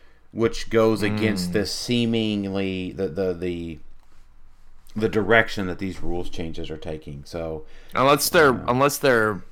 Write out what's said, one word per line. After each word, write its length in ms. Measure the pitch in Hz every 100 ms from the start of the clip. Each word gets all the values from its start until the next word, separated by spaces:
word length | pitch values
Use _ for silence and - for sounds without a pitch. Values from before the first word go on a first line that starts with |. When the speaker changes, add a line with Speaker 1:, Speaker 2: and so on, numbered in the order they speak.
| - - -
Speaker 1:
which 360 | 92 113 - -
goes 340 | 113 110 107
against 480 | 104 107 110 92 90
Speaker 2:
Mm. 20 |
Speaker 1:
the 100 | 107
seemingly, 1300 | 92 - - 120 113 117 110 104 98 98 95 92 90
the, 160 | 73 95
the, 240 | 85 92
the, 460 | 85 90 85 85 78 - - - - - - - - - - -
the 140 | 110 107
direction 580 | 110 95 113 113 104 92
that 100 | 85
these 240 | 95 85
rules 260 | 85 87 -
changes 400 | - 82 82 80
are 60 | 78
taking. 460 | 87 78 78 71
So 400 | - 85 82 80 - - -
Speaker 2:
Unless 340 | 113 135 147 -
they're, 240 | 180 143
Speaker 1:
uh, 120 | 110 82
Speaker 2:
unless 300 | 127 143 -
they're 440 | 139 117 107 95 -